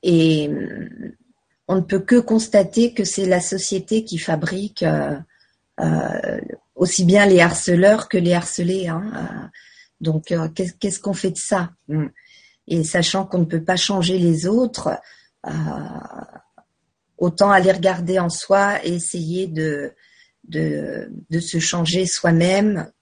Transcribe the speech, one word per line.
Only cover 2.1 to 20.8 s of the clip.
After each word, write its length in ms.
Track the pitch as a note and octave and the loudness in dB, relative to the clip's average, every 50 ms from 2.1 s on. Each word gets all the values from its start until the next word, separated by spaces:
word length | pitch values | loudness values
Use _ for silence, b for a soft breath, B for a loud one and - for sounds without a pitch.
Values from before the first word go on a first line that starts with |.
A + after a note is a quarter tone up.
| B3 A#3+ | 4 4
constater 760 | A#3 - A3 A3+ A3 - - G#3 G3 F#3+ - A3+ A#3 A#3+ A#3+ | 4 4 2 0 0 4 4 4 4 4 2 2 2 2 2
que 100 | - G3+ | -2 -4
c'est 220 | F3+ - - G3 | -2 -2 -2 0
la 160 | F#3 F3+ F3+ | 2 2 2
société 640 | F3 - - F#3+ F#3 - - F#3+ F#3+ - A3 A3+ A3 | 0 -2 -6 -6 -4 -4 -4 -4 -4 0 -2 -2 -2
qui 140 | - - E3 | -2 -6 -8
fabrique, 640 | - - E3 D#3 D3+ E3 F3+ F#3 G3+ G#3 _ - - | -4 -2 -4 -2 -2 -4 -4 -6 -6 -8 _ -2 -2
euh, 340 | D#3+ D#3 D3+ C#3+ C#3+ D3 C#3 E3 _ _ _ _ _ _ _ _ _ _ - | 0 0 0 -2 -4 -6 -8 -10 _ _ _ _ _ _ _ _ _ _ -4
euh, 600 | - D#2+ D#2+ D#2 C2 - G1+ G1+ G1+ - - - - - - - _ _ _ | 0 0 0 0 0 -2 -4 -6 -4 -4 -6 -6 -6 -10 -14 -16 _ _ _
aussi 300 | - F3 F3 - G3 F#3 | -2 0 0 2 2 4
bien 200 | E3+ F#3 G#3 G3+ | 6 6 6 8
les 160 | G3+ F#3+ F3+ | 8 8 8
harceleurs 680 | E3+ E3+ E3 - - - F3 E3+ F3+ G3 G#3+ A3 - - | 6 6 4 0 0 2 2 6 6 6 6 4 2 -2
que 120 | - F#3 | -2 0
les 140 | F3 E3+ F3 | 2 2 2
harcelés, 540 | E3+ E3+ - - - F3 E3+ F#3 F#3+ F#3 E3+ | 2 0 -4 -6 -4 -2 -2 -2 -2 -4 -4
hein, 240 | E3 E3 G3 G#3+ - | -6 -6 -6 -8 -8
euh, 320 | - - - - - - - b b b b b b b b b _ | -8 -10 -10 -10 -12 -14 -16 b b b b b b b b b _
donc, 320 | - D#3+ D#3 D#3 D#3 - | -4 -2 -2 -2 -2 -2
euh, 160 | F3 E3+ D#3+ D#3+ | -4 -2 -2 -4
qu'est-ce, 240 | D#3+ - F#3+ F3 E3+ | -4 -4 -6 -6 -6
qu'est-ce 260 | _ - G3+ F#3 - | _ -4 -4 -4 -4
qu'on 160 | - G3+ G3 | -4 -4 -4
fait 160 | F3+ - F#3+ | -2 -2 -4
de 60 | F#3 - | -4 -4
ça ? 340 | - - - F#3+ F3 E3+ - _ _ _ | -4 -2 -2 -2 -2 -4 -8 _ _ _
Hmm. 220 | D3 D#3 D3+ - b b b b b b b b b b _ - | -4 -2 -2 -4 b b b b b b b b b b _ -4
Et 140 | E3 E3+ D#3 | -2 -2 -2
sachant 420 | D#3+ - F3+ E3+ - - F#3+ F#3+ | 0 0 0 0 0 0 -4 -4
qu'on 140 | F#3+ - F3+ | -2 0 -2
ne 60 | F3 | 0
peut 180 | D#3 - E3 D#3+ | 0 -2 -6 -2
pas 140 | E3 F#3 F3+ | -2 -2 -2
changer 420 | - - G3+ F#3+ F3 F3 F#3 F#3+ | 0 -2 -2 -2 0 0 0 2
les 260 | F3 E3+ E3 D#3 D#3 | 2 2 2 2 0
autres, 440 | F3+ G#3 A#3 B3+ A#3+ B3 - - - - - b b b b b b b _ _ - | 0 2 2 0 0 -2 -6 -6 -6 -6 -6 b b b b b b b _ _ -8
euh, 40 | - D#3+ D#3 D#2 - C3 - - - - - - - - - - G1+ G1+ _ _ _ _ _ _ _ _ _ _ _ _ _ _ _ - | -6 -4 -4 -4 -6 -8 -10 -12 -12 -14 -16 -16 -16 -18 -18 -18 -20 -20 _ _ _ _ _ _ _ _ _ _ _ _ _ _ _ -2
autant 320 | F3 F3 E3 - G3 G3+ | -2 -2 2 4 4 6
aller 220 | G3+ F#3+ F3+ F#3+ | 6 6 6 6
regarder 480 | F#3+ F#3 E3+ F#3+ F#3 E3+ F3 E3+ F#3 F#3 | 2 4 2 0 0 0 -2 -2 0 0
en 100 | F3+ E3+ | 0 0
soi 560 | E3+ - - - G3 G3 G3+ G3+ G3+ - - | -4 -6 -2 2 2 4 4 2 0 -2 -2
et 80 | D#3+ F3 | -2 -4
essayer 540 | F3 E3+ - - F3 E3 D#3 E3+ F#3 F#3+ F3 | -4 -4 -6 -6 -6 -6 -4 -4 -4 -4 -6
de, 460 | D#3+ D#3 D#3 D#3 D3+ C#3+ C#3+ C3+ - b b b b b b b b b _ - | -4 -4 -4 -2 -4 -4 -8 -10 -12 b b b b b b b b b _ -10
de, 600 | D#3+ D3+ D#3+ D#3 D3+ D3 | -6 -4 -2 -2 -2 -4